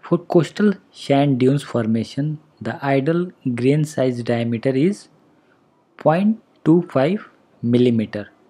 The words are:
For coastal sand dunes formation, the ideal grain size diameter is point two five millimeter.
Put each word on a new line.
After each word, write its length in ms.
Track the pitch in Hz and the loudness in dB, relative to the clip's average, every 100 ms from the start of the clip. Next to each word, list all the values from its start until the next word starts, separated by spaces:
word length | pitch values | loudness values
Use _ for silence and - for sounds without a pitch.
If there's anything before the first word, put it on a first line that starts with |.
For 180 | - 170 | -2 -2
coastal 560 | - 180 151 - 208 - _ | 2 0 0 0 0 0 _
sand 480 | - - 139 143 131 | -20 0 2 2 2
dunes 220 | 131 143 | 2 0
formation, 760 | - 123 110 113 110 - 147 151 _ _ | -2 -4 0 -2 -2 -6 -6 -6 _ _
the 220 | 110 113 | -10 -6
ideal 480 | 143 139 139 170 180 - 135 | 0 0 0 -2 -4 -6 -6
grain 300 | 120 123 147 | -2 2 2
size 380 | 151 - 131 120 | 0 -2 -2 -2
diameter 480 | 117 117 117 117 135 | -2 -2 -2 -2 -2
is 380 | 131 160 202 - _ _ _ _ _ _ _ _ - | 0 0 -2 -12 _ _ _ _ _ _ _ _ -4
point 440 | - 160 208 220 _ _ | 0 2 0 0 _ _
two 180 | - 170 170 | 2 2 2
five 360 | 139 139 208 - _ _ _ | 0 0 -2 -8 _ _ _
millimeter. 680 | 117 120 123 117 104 104 101 _ | 0 4 4 2 -2 -8 -12 _